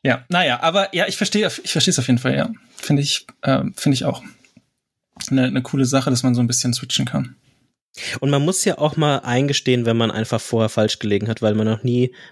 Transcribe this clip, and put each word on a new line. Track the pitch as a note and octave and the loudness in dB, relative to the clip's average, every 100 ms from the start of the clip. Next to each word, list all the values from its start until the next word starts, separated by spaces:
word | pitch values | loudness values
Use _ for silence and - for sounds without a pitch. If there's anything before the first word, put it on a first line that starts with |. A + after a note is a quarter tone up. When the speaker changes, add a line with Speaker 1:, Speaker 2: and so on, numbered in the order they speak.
Speaker 1:
Ja, | C#3+ A#2+ - | 0 -2 -2
naja, | F3 D#3+ B2 | 0 0 2
aber | E3 F3+ G3 E3 | 2 2 0 -2
ja, | G3+ | -2
ich | - | -2
verstehe, | G3 G#3 G#3+ - | -2 0 0 -4
ich | - | -4
verstehe | D#3+ F#3 | 0 2
es | E3+ | 0
auf | B2 | 2
jeden | A#2+ | 0
Fall, | B2+ C#3 | 2 0
ja. | A3+ A3+ _ - | -2 -6 _ -16
Finde | - C#3+ | 0 0
ich, | C#3+ - - _ | 0 -4 -8 _
ähm, | - C3+ - - | 0 0 -2 -2
finde | D#3 C3 | 0 2
ich | C3 | 0
auch. | - - - _ _ _ _ _ _ _ - - | -6 -12 -20 _ _ _ _ _ _ _ -12 -2
Eine, | C3+ B2+ | 0 2
eine | B2+ | -2
coole | B2 C#3 B2+ | -4 -2 2
Sache, | C3+ C3 | 0 0
dass | B2 | 0
man | B2+ B2 | 2 2
so | |
ein | A#2+ | 0
bisschen | A#2+ B2 | 0 -2
switchen | A#2+ - - B2+ | -4 -4 -4 -2
kann. | C#3+ B2+ - _ _ _ _ _ - - - | -4 -6 -12 _ _ _ _ _ -14 -10 -4
Speaker 2:
Und | C#3 | 0
man | C#3+ D3+ | 2 2
muss | F#3+ | 0
ja | G#3 - | 0 2
auch | D3+ D3+ | 0 2
mal | D3+ C#3 | 0 0
eingestehen, | B2 B2 C#3 C#3+ C3+ B2 A#2 | 0 0 2 0 2 2 2
wenn | A#2 | 2
man | A2+ | 0
einfach | - A2+ A2+ | -2 -2 -4
vorher | - A2+ A2 | 0 0 2
falsch | - G#2+ - | 2 0 0
gelegen | G#2+ G2+ G#2+ | -2 0 0
hat, | A2 | 0
weil | A2 G#2+ | 0 2
man | A2 | 0
noch | A2 | 0
nie | B2 B2 B2+ - - | 0 0 0 -2 -20